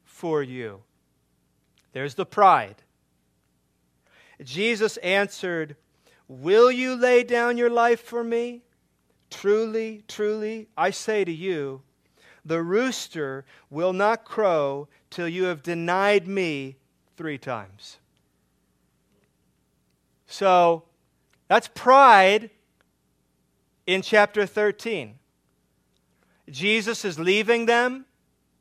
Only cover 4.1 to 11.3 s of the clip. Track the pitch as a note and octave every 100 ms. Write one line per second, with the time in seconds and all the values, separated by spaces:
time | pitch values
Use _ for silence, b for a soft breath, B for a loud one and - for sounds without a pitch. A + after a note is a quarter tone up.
4.1 | b b b C3+ D3 A3 A3 G#3+ - F3
5.1 | G3 G3+ - F#3 E3 D#3 D3 _ _ _
6.1 | _ _ C3 D3+ G#3+ B3 B3 B3+ B3+ B3
7.1 | B3 A#3+ A#3+ A#3+ A#3+ A#3+ A#3 A#3 A#3 -
8.1 | A#3 A#3 A#3 A#3+ A#3+ _ _ _ _ _
9.1 | _ _ - G3+ G#3+ A3+ A3 A3 G#3+ -
10.1 | - G#3 G#3+ G#3+ A3 G#3+ - F#3 F#3+ -
11.1 | G#3+ F3+